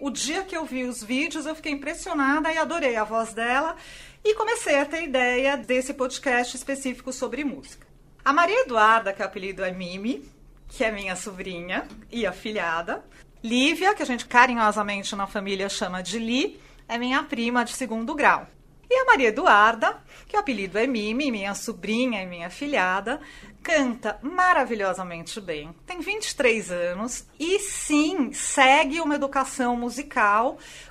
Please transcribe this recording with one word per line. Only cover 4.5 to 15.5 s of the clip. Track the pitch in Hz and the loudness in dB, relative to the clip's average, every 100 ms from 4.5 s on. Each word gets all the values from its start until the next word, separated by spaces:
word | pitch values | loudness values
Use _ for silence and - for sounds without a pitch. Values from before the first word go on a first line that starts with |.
| 466 359 285 | 0 2 2
a | |
ter | 294 320 | 2 -2
ideia | 330 254 247 247 269 277 | -2 2 2 4 2 0
desse | 220 254 254 | 0 0 0
podcast | 277 254 - 269 247 247 | -4 -4 -2 0 2 0
específico | 254 - 269 269 247 - | -4 -6 -4 -4 -6 -10
sobre | 254 226 240 | -6 -4 -4
música. | 285 151 - - - - - - 262 | -4 -6 -12 -20 -20 -20 -20 -4 0
A | |
Maria | 294 349 466 | 2 4 2
Eduarda, | 523 226 214 226 202 | 2 4 6 4 2
que | 196 | -4
o | 196 | -6
apelido | 208 190 185 | -6 -10 -6
é | 185 | -6
Mimi, | 180 175 185 214 359 - - - - - | -4 -8 -6 -6 -6 -10 -20 -20 -20 -20
que | - | -2
é | 226 | -2
minha | 208 196 | -2 -6
sobrinha | 180 214 185 185 175 175 190 - - - | -6 -8 -10 -10 -10 -6 -6 -6 -14 -10
e | 233 | -4
afilhada. | 196 185 214 214 170 165 175 381 - - - - | -4 -4 -6 -4 -2 -2 -4 -8 -10 -20 -20 -12
Lívia, | 226 247 285 320 370 | 0 2 4 4 2
que | 415 | 2
a | 277 | -2
gente | 240 | -4
carinhosamente | - 247 254 233 214 208 202 202 196 | 4 6 6 6 2 2 -2 -4 -6
na | 202 196 | -6 -4
família | 214 196 | -4 -4